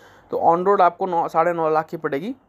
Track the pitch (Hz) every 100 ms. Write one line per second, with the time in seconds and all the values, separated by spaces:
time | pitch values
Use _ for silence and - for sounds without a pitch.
0 | - - - - 147 170 185 202 175 170
1 | 190 170 151 165 170 170 160 156 156 165
2 | 156 139 202 269